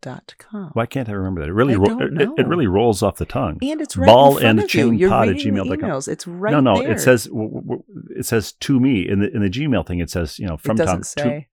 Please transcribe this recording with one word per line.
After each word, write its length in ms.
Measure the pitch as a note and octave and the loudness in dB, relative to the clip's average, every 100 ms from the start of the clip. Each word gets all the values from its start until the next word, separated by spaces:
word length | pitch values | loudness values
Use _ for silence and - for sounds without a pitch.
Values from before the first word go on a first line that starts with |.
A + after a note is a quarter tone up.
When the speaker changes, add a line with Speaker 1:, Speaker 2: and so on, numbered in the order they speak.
Speaker 1:
dot 340 | B2+ B2+ - - | -16 -16 -18 -20
com. 320 | - G#3+ E3+ | -16 -14 -8
Speaker 2:
Why 120 | A2+ B2 | -4 -4
can't 240 | C#3+ A#2 | -4 -6
I 40 | |
remember 280 | G2+ F#2 F2+ | -4 -4 -4
that? 80 | D2 | -2
It 40 | |
really 200 | G2 C#3 | 2 2
Speaker 1:
I 40 | G#2 | 4
Speaker 2:
ro-, 80 | G2 | 2
Speaker 1:
don't 160 | A#3 | 2
Speaker 2:
it, 180 | - D3+ | -2 0
it, 80 | G#3 D#4 | 0 0
it 60 | |
Speaker 1:
know. 40 | C#3+ | 0
Speaker 2:
really 200 | E3+ A2 | 0 2
rolls 340 | F#2+ A#2+ G2+ | 4 2 2
off 140 | G#2 - | 0 -2
the 80 | - | -6
tongue. 320 | C3+ A2+ D2+ | -4 -4 -4
Speaker 1:
And 180 | C4+ D#4 | -4 -4
it's 160 | D4+ - | -6 2
right 80 | F2+ | 6
Speaker 2:
Ball 320 | B2 C#3 C#3 | 8 8 6
Speaker 1:
in 40 | |
front 20 | A2+ | 4
Speaker 2:
and 140 | A2 | 2
Speaker 1:
of 40 | G#2 | 2
you. 40 | - A#2+ | 2 2
Speaker 2:
chain 20 | A2+ | 2
Speaker 1:
You're 100 | F#3 | 2
Speaker 2:
pod 200 | B2 A2 | 2 2
at 60 | F#2+ | 0
Speaker 1:
reading 180 | - - | 0 -2
the 60 | |
Speaker 2:
gmail 80 | F#2+ | -2
dot 100 | F#2 | -4
com. 100 | - | -4
Speaker 1:
emails. 180 | - - | -6 -6
It's 200 | - F3+ | -10 -10
right 240 | F3 G#3 | -8 -2
Speaker 2:
No, 80 | D3 | 2
no, 180 | C3 F#2 | 4 4
Speaker 1:
there. 100 | - | 2
Speaker 2:
it 80 | A2 | 2
says, 260 | C3 B2 - | 4 4 2
w-, 240 | - A2 | -8 -8
w-, 120 | B2 - A#2+ | -8 -8 -10
w-, 0 | - F#3+ - A#2+ | -12 -18 -14 -12
it 60 | B2+ | -4
says 260 | A#2 F#2+ | -2 -4
to 260 | - - C3+ | -6 -2 2
me 280 | C3+ A2 F2 | 2 0 0
in 100 | G2+ | 0
the, 100 | G#2 | 0
in 80 | A#2 | 0
the 80 | G2+ | -2
Gmail 360 | A2 D3+ G#2+ - | -2 -2 -2 -2
thing. 120 | F2 | -4
It 100 | E2 | -4
says, 260 | F#2 D#2+ - | -4 -6 -6
you 60 | G2+ | -8
know, 60 | D#2 | -6
Speaker 1:
It 60 | |
Speaker 2:
from 140 | - A2+ | -2 0
Speaker 1:
doesn't 160 | D#3+ | 0
Speaker 2:
Tom. 80 | F2 | -2
To, 60 | - | -6
Speaker 1:
say. 300 | - D3 D3 | -6 -4 -4
Speaker 2:
it 100 | - | -10